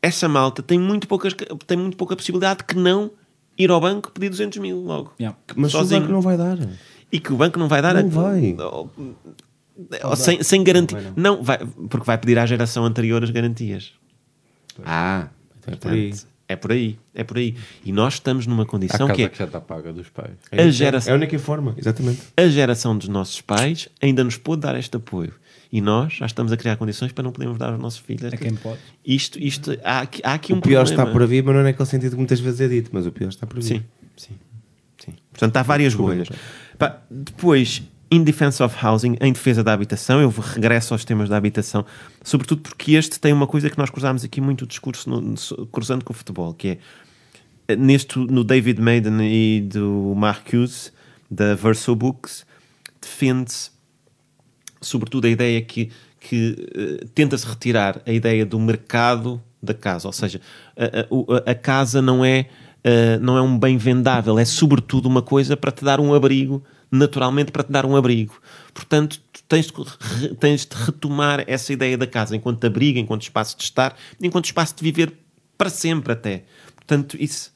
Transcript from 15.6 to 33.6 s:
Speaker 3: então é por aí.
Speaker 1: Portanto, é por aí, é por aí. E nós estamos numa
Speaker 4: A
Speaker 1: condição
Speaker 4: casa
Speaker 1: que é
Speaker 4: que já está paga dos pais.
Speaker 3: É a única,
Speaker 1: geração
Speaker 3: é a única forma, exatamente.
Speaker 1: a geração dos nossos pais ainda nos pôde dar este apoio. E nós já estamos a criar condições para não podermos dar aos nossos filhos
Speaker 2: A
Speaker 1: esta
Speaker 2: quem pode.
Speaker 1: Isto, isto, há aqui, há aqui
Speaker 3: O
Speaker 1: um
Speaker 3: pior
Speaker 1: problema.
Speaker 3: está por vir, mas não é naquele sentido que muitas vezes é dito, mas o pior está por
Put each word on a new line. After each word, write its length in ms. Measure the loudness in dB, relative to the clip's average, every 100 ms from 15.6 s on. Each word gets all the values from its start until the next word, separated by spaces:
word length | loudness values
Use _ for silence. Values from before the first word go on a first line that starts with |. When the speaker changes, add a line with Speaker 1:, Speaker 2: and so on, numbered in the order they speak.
Speaker 3:
então 140 | -14
é 20 | -10
por 160 | -4
aí. 160 | -2 -2
Speaker 1:
Portanto, 180 | -8 -16 _ _
é 80 | -10
por 160 | -2
aí, 260 | -2 -2 -6 _
é 80 | -12
por 140 | -8 -4
aí. 160 | -4 -6 -14 -16
E 80 | -6
nós 220 | 0 0
estamos 340 | 0 -2 -2 0
numa 160 | -2
Speaker 4:
A 20 | 0
Speaker 1:
condição 400 | -2 -2 0 0
Speaker 4:
casa 60 |
Speaker 1:
que 80 | 0
é 60 | -2
Speaker 4:
que 100 | -2
já 60 |
está 160 | -8 -8
paga 320 | -12 -14 -12
dos 160 | -14 -16
pais. 240 | -16 -16 -16 _
Speaker 3:
É 60 | 4
a 40 |
única, 100 | 4
Speaker 1:
geração 380 | 6 2 0 2
Speaker 3:
é 40 |
a 20 | 0
única 220 | 0 -4
forma, 360 | -4 -4 -4 -4
exatamente. 420 | -4 -2 -2 -4 -6 4
Speaker 1:
a 120 | 4
geração 500 | 6 2 2 0 -2
dos 80 | -2
nossos 340 | -4 -4 -8
pais 480 | -4 0 0 -2 -10 _
ainda 220 | 0 2
nos 120 | 0 -2
pôde 260 | -6 -4
dar 140 | -4 -6
este 200 | -6 -10
apoio. 360 | -8 -8 -8 -10 _ _ _
E 100 | -4
nós 340 | 0 0 0
já 120 | -4 -8
estamos 240 | -4 -2
a 60 | -2
criar 180 | -2 -4
condições 360 | -4 -6 -8
para 100 | -6
não 80 | -8
podermos 280 | -6 -8 -6
dar 120 | -6
aos 80 | -6
nossos 200 | -8 -12
filhos 240 | _ -10
Speaker 2:
A 20 | -10
Speaker 1:
esta 120 | -8
Speaker 2:
quem 180 | -6 -8
pode. 220 | -8 -14 -16 _ -2
Speaker 1:
Isto, 320 | -2 -2 -8
isto, 400 | -8 -8 -8 -8
há 160 | -4 -4
aqui, 200 | -4 -6
há 100 | -4
aqui 180 | -4 -2
Speaker 3:
O 40 | 0
Speaker 1:
um 40 |
Speaker 3:
pior 240 | 4 6
Speaker 1:
problema. 180 | 6 4
Speaker 3:
está 100 | 2
por 120 | 4 4
vir, 160 | 4
mas 100 | 4
não 60 | 4
é 40 |
naquele 240 | 4 2 -2
sentido 220 | 0 -2
que 60 | -2
muitas 240 | 0 0
vezes 200 | 0 0
é 60 | 0
dito, 220 | 0 -2
mas 140 | -4 -4
o 60 |
pior 160 | -4 -8
está 180 | -8 -12
por 140 | -8